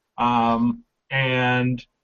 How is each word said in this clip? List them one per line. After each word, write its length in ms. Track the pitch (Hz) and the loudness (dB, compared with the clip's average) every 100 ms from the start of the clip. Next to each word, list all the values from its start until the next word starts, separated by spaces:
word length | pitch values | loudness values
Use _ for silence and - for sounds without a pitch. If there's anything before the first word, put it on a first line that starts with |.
| _ - | _ -4
um, 680 | 120 120 117 117 120 117 - _ _ | 0 2 2 2 0 -2 -10 _ _
and 760 | 135 131 127 123 123 127 123 - _ | -4 -2 0 0 0 0 -4 -8 _